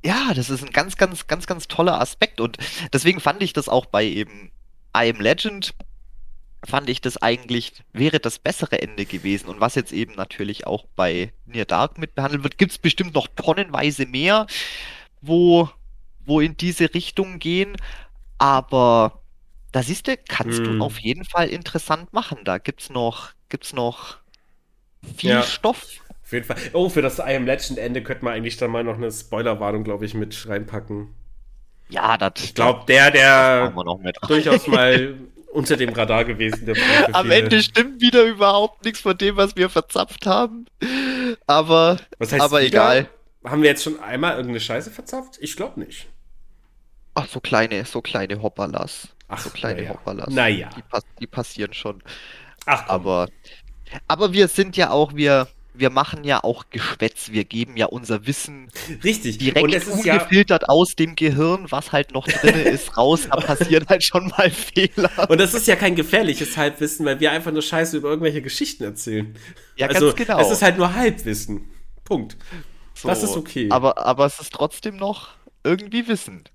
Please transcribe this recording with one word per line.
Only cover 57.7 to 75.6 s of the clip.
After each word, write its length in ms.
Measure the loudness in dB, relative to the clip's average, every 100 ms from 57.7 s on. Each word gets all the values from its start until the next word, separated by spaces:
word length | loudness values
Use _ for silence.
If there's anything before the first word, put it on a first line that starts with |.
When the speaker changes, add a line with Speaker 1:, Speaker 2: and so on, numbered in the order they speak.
| -2
Speaker 1:
ja 100 | -2
unser 380 | -2 -6 -4 -4
Wissen 440 | -6 -8 -14 -18 -16 -14 -4
Speaker 2:
Richtig. 340 | -2 -2 -4 -2
Speaker 1:
direkt 240 | 0 2
Speaker 2:
Und 100 | 2
es 140 | 2 -2
ist 180 | -2 2
ja 80 |
Speaker 1:
ungefiltert 560 | 2 4 4 6 2 4
aus 260 | 4 4 2
dem 200 | -2 2
Gehirn, 540 | 0 2 0 0 -2
was 200 | -6 -2
halt 220 | -2 -2
noch 140 | -6 -4
drin 280 | 4 4 4
Speaker 2:
<laughs> 100 | 0
Speaker 1:
ist, 300 | -4 -4 2
raus, 300 | 4 4 2
da 60 | -2
passieren 480 | 0 0 4 2 4
halt 140 | 2
schon 240 | 4 0 -2 2
mal 120 | 2
Fehler. 640 | 2 -4 0 0 2 0 2 4
Speaker 2:
Und 100 | 6
das 140 | 4
ist 140 | 2 2
ja 80 | 4
kein 200 | 4 0
gefährliches 600 | 2 2 2 0 -4 0
Halbwissen, 480 | -2 0 -4 -2 -2
weil 140 | 2
wir 120 | 2
einfach 200 | 0 -2
nur 100 | -4
Scheiße 360 | -2 0 0 -2
über 120 | -2
irgendwelche 320 | 0 0 -2
Geschichten 420 | -6 -6 -6 -6
erzählen. 520 | -10 -8 -6 -4 -6 -12 -20 -20 -20 -4
Speaker 1:
Ja, 120 | 0
Speaker 2:
Also, 200 | 4 4
Speaker 1:
ganz 80 | 4 0
genau. 140 | 2
Speaker 2:
es 100 | 4
ist 100 | 6
halt 160 | 4 4
nur 180 | 0 2
Halbwissen. 720 | 0 0 -6 -6 -6 -8 -10 -14 -16 -16 -6
Punkt. 320 | -4 -4 -12 -14 -14 -16 -18 -20 -8
Speaker 1:
So, 120 | -2
Speaker 2:
Das 160 | 0
ist 120 | 0 -2
okay. 320 | -4 -4 2
Speaker 1:
aber, 260 | 4 4 2
aber 280 | 0 2 2
es 120 | 0
ist 140 | -14
trotzdem 440 | -4 -4 -4 -10 -6
noch 320 | -6 -6 -12 -20 -20 _